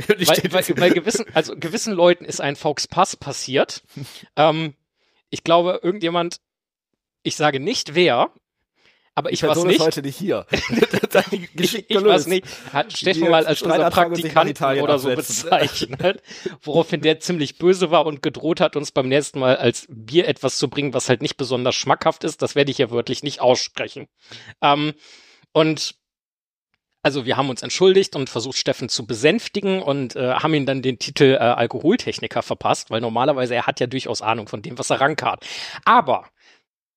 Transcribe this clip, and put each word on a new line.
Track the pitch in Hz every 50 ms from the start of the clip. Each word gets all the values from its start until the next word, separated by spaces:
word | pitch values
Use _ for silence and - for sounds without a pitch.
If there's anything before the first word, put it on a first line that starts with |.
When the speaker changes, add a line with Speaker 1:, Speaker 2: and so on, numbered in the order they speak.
Speaker 1:
<laughs> | -
Speaker 2:
weil, | - 208 185
Speaker 1:
Ich | 170 151
Speaker 2:
weil, | 165
Speaker 1:
stehe | - - 180 180
Speaker 2:
weil, | 185
Speaker 1:
dazu. | 180 - 160
Speaker 2:
weil | - 180 185 175
gewissen, | 175 151 214 - - 220 - -
also | 160 160 - -
gewissen | 151 160 160 190 240 - 226 196
Leuten | 170 175 175 175 - -
ist | - - -
ein | 165 139 143
Faux | - - 151 143 - -
Pas | - - 175 190 - -
passiert. | _ - 143 131 - - 131 127 139 - - - - _ _ -
Speaker 1:
<laughs> | 139 135 - - - - _ -
Speaker 2:
Ähm, | 147 151 160 156 160 160 151 135 _ _ _ _ _ _ _ _ _ _ -
ich | - - -
glaube, | 160 165 175 175 180 - - -
irgendjemand, | 170 196 208 165 165 175 175 170 175 - - _ _ _ _ _ _ _ _ _ _ _ _ _ _ _ _ -
ich | 160 -
sage | - 151 151 139 131
nicht | 139 196 254 - - - 143
wer, | 175 180 151 120 127 160 339 _ _ _ _ _ _ _ _ _ _ _ _ _ _ _ _ -
aber | - 143 165
Speaker 1:
Die | 175
Speaker 2:
ich | - 160
war's | 151 151
Speaker 1:
Person | 165 175 180
ist | 170 170
Speaker 2:
nicht. | 160
Speaker 1:
heute | 160 - 151
nicht | 139 139 135
hier. | - 196 185 123 101 - -
Speaker 2:
<laughs> | - - - - 233 226 226 - - - - -
Speaker 1:
Das | - 190 180
hat | - 202
die | 196 175
Speaker 2:
Ich, | - -
Speaker 1:
geschickt | 156 180 180 233 202 - -
Speaker 2:
ich | 220
war's | 196 202 214 180 185 -
Speaker 1:
gelöst. |
Speaker 2:
nicht. | 160 190 185 - - - - - -
Hat | - 143 151 - -
Steffen | - - 180 190 160 170
Speaker 1:
Die | 170
Speaker 2:
mal | 160 160 156
als | 160 147 - -
unser | 170 160
Speaker 1:
Streitanträge | 156 170 170 - 185 175 170 170
sich | 170 160
nach | 156 143
Speaker 2:
Praktikanten | 160 165 156
Speaker 1:
Italien | 139 - 160 135 135 139 147
Speaker 2:
oder | 143 147 135
so | 131 135
Speaker 1:
absetzen. | 123 - - - - - 160 170
Speaker 2:
bezeichnet, | 185 151 147 - - - 151 117 135 - 165 185 196 - _ - - -
<laughs> | - - 180 -
woraufhin | - 151 139 165 160 - 175 147
der | 139 165 156 160
ziemlich | - - 180 160 143 - -
böse | - 160 180 190 180 180 151
war | 170 160 147
und | 156 147 135
gedroht | - 156 120 120 143 160 175 -
hat, | - 156 -
uns | 147 147 -
beim | - 147 131 131
nächsten | 135 147 135 - - 139
Mal | 127 127 135
als | - 131 120 - - - _
Bier | 135 110 110 113 147 175 185
etwas | 156 135 - - 127 - -
zu | 156 127
bringen, | - 143 143 139 117
was | 127 - -
halt | 123 - 147
nicht | - -
besonders | - 139 120 131 123 123 127 -
schmackhaft | - - 131 156 - - 160 - - -
ist. | 160 - - 135
Das | - -
werde | 147 139 139
ich | 123
ja | - 127 107
wörtlich | 120 120 110 - 127 - 143
nicht | 143 - -
aussprechen. | 120 123 127 - - - - - 117 - - 135 - _ _ _ _ _ - - - - - -
Ähm, | 156 147 143 147 147 151 151 _ _ - - - _ _ _ _ _ _
und | - 160 160 160 156 147 - - - _ _ _ _ _ _ _ _ _ _ _ _ _ _ _ _ _ _ _ _ _
also | - 147 135 143 113
wir | 127 120
haben | 135 139 135
uns | 120 - -
entschuldigt | 123 - - 185 190 190 196 190 - -
und | 151 131 -
versucht, | - 120 110 135 -
Steffen | - - 147 127 - 135
zu | 107 - - 113
besänftigen | 107 120 107 127 156 202 233 - - - 208 196 190 190 190
und, | - 143 139 143 131 117 -
äh, | - 127 127 127
haben | - - 156 160
ihm | 147 135
dann | 135 135 135 123
den | 131 123 -
Titel, | - 143 - - 147 131 135
äh, |
Alkoholtechniker | - 117 120 123 - 117 - - 117 - 165 233 - - 117 - - 117 - - 117 -
verpasst, | - 123 - - 107 143 - - -
weil | 110 113
normalerweise | 120 117 110 117 131 151 143 127 127 117 120
er | 120 -
hat | - 143 -
ja | 131
durchaus | 120 131 135 - - 110 -
Ahnung | 101 110 117 117 104
von | - - 107
dem, | - - 123
was | 127 127 -
er | 139 120
rankarrt. | 135 147 156 - 123 117 92 - - - - - - - - - -
Aber | - 226 254 151 135 113 92 - - _ _ _ _ _ _ _ _ _ _ _ _ _